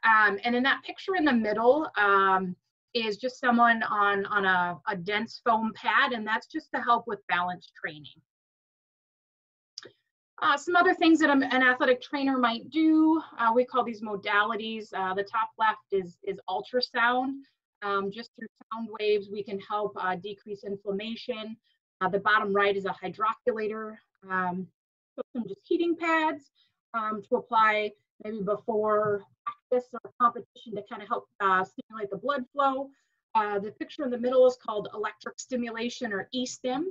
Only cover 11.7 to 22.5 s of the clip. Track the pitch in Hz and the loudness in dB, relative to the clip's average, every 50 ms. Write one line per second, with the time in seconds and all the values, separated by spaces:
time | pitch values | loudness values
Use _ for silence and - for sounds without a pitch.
11.7 | 254 254 311 254 254 247 - - - 285 269 269 269 254 247 233 226 233 - - | 4 2 2 2 2 0 0 -8 -6 -2 0 0 0 2 2 0 0 -2 -8 -6
12.7 | 247 311 320 320 311 311 311 311 320 320 - - - - 233 226 226 247 247 247 | -2 2 4 4 6 6 6 4 4 2 -2 -6 -6 0 0 2 4 2 0 2
13.7 | - 254 233 233 233 208 214 220 208 196 202 208 208 202 208 220 226 208 220 220 | 0 -2 -2 -2 -4 -8 -8 -8 -8 -6 -4 0 2 2 2 2 0 -4 -4 -6
14.7 | 220 220 214 - - 185 190 185 185 196 202 202 - 226 220 214 _ - 220 214 | -6 -8 -10 -8 -6 -4 -4 -2 -2 -4 -4 -4 -2 -4 -4 -4 _ 0 0 0
15.7 | 202 - _ _ 202 196 185 175 - _ - 202 190 185 - - 185 208 - - | 0 0 _ _ -4 -4 -4 -4 -12 _ -10 -10 -10 -8 -8 -6 -6 -6 -6 -4
16.7 | - 247 247 - - 247 233 240 247 254 262 269 269 277 - _ _ _ _ _ | -4 -4 -4 -2 -2 0 2 2 2 2 0 -2 -6 -8 -12 _ _ _ _ _
17.7 | _ _ 208 202 202 196 196 196 196 226 233 - _ - 226 214 _ _ 254 _ | _ _ -6 -2 -2 -2 -2 -4 -6 -8 -14 -16 _ -18 -18 -18 _ _ -16 _
18.7 | - 226 226 214 208 214 214 208 208 208 196 202 196 214 202 - 196 196 196 - | -10 -10 -8 -10 -8 -4 0 2 2 0 0 -4 -10 -10 -8 -8 -8 -10 -8 -6
19.7 | 214 208 214 202 - 208 180 185 185 180 175 208 202 _ _ 220 208 196 - 202 | -4 -4 -4 -4 -6 -4 -4 -4 -4 -4 -8 -12 -12 _ _ -14 -14 -12 -10 -10
20.7 | 202 196 _ 208 196 196 214 226 226 226 - - 240 220 214 226 226 _ _ _ | -10 -8 _ -6 -6 -6 -6 -8 -8 -10 -8 -10 -10 -8 -8 -12 -14 _ _ _
21.7 | _ _ _ _ _ _ 185 185 175 202 196 214 208 220 214 202 | _ _ _ _ _ _ -4 -2 -2 0 2 4 4 4 2 2